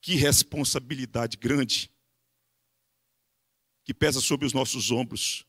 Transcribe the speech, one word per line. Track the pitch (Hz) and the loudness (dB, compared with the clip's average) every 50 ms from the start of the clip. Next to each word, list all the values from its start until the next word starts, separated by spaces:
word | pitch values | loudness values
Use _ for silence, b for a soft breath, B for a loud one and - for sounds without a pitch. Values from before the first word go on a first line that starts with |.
Que | - - 185 | -2 0 2
responsabilidade | 147 139 143 - - - - - 147 139 - - 147 127 120 151 131 131 120 - 117 117 113 - | 4 4 6 6 4 2 2 -2 -2 -2 0 -2 -2 -4 -4 -6 -6 -6 -6 -4 -4 -4 -4 -4
grande | - - 120 139 143 143 110 - - - - _ _ _ _ _ _ _ _ _ _ _ _ _ _ _ _ _ _ _ _ _ _ _ _ _ _ _ _ _ _ _ _ _ _ _ _ _ _ _ | -4 -2 0 0 0 0 0 -2 -4 -4 -6 _ _ _ _ _ _ _ _ _ _ _ _ _ _ _ _ _ _ _ _ _ _ _ _ _ _ _ _ _ _ _ _ _ _ _ _ _ _ _
que | - 131 | -10 -2
pesa | _ 151 151 135 131 | _ 2 2 2 2
sobre | - - - 135 147 | 0 0 0 0 0
os | 135 113 | 0 0
nossos | 131 131 - - 131 107 101 | 0 0 0 -2 -4 -2 0
ombros. | 113 120 127 117 117 - - - - - - | 0 0 -2 -4 -6 -6 -4 -4 -4 -6 -10